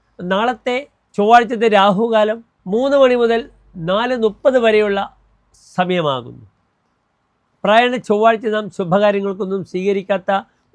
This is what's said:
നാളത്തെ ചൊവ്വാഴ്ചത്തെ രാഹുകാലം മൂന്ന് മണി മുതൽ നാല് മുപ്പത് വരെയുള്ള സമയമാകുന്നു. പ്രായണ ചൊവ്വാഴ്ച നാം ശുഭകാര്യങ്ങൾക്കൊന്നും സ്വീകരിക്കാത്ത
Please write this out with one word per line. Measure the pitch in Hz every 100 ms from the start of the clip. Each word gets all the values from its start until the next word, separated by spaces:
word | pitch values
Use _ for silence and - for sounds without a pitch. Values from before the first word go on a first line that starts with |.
| _ -
നാളത്തെ | 175 190 240 254 - 247 285 _ _ -
ചൊവ്വാഴ്ചത്തെ | 208 240 226 233 226
രാഹുകാലം | 202 196 190 233 220 214 226 - _ -
മൂന്ന് | 214 269 277
മണി | 262
മുതൽ | 247 233 233 277 _ _ 190
നാല് | 165 196 247 254
മുപ്പത് | 220 196 294 262
വരെയുള്ള | 226 214 208 196 202 _ _ _ _ _ _
സമയമാകുന്നു. | - 180 180 151 131 120 120 107 _ _ _ _ _ _ _ _ _ _ _
പ്രായണ | 196 220 247 247
ചൊവ്വാഴ്ച | - 208 226 226 226
നാം | 214 208
ശുഭകാര്യങ്ങൾക്കൊന്നും | - 180 196 208 202 196 190 190 196
സ്വീകരിക്കാത്ത | 175 185 190 202 185 196 185 196 - _ _